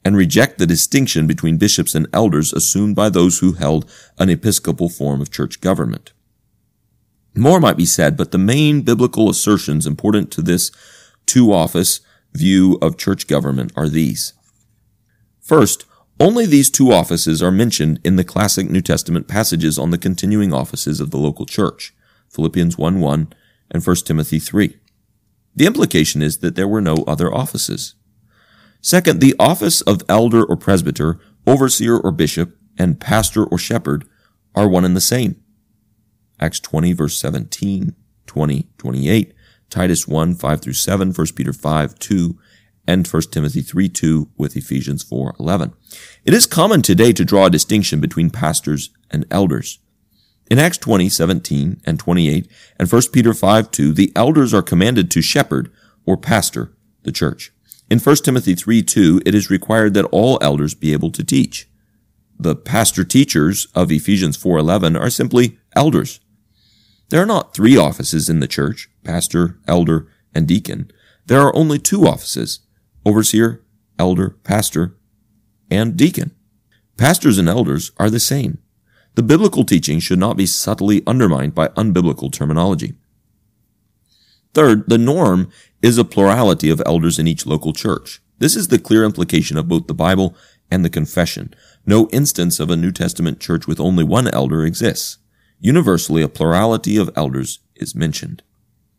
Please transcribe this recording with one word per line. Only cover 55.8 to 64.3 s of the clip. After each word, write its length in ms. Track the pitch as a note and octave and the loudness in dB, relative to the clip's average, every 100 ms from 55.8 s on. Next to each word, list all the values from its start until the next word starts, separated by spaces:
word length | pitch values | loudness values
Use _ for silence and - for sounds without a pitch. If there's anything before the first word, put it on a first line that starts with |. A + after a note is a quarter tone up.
| _ _ - | _ _ -4
or 100 | F#2+ | -2
pastor 580 | - A2 - A#1+ A1+ _ _ _ | 0 0 0 -6 -10 _ _ _
the 100 | - | -10
church. 400 | - D2 - - _ _ - - | -4 -4 -4 -16 _ _ -12 -2
In 80 | A2+ | 2
First 260 | C#3 D3 | 4 2
Timothy 300 | D3 B2+ - | 2 0 0
three, 280 | F2 G#2+ A2+ | -2 0 0
two, 380 | F2+ G#2+ E2+ F2+ F#2 | 2 4 4 4 2
it 80 | |
is 160 | G#2 - | 0 0
required 420 | F#2 - A2+ G#2+ | -2 0 0 2
that 140 | G2 - | 2 2
all 320 | F#2 B2 - | 2 2 2
elders 340 | D2 D2 D2 | 0 0 -2
be 200 | - D#2 | -2 -2
able 160 | D2+ D#2+ | -2 -2
to 120 | - | -4
teach. 460 | - - - - - _ _ _ _ _ _ - | 0 0 0 -6 -18 _ _ _ _ _ _ -6
The 180 | E2+ - | -4 -4
pastor-teachers 1120 | - A2+ G#2+ - F2 C3 C#3+ D#2 D#2 G2+ - | -2 -2 0 -2 0 2 2 2 0 -2 -4
of 180 | F2+ F2 | -2 0
Ephesians 460 | D#2 - G2+ E2+ | 0 0 0 0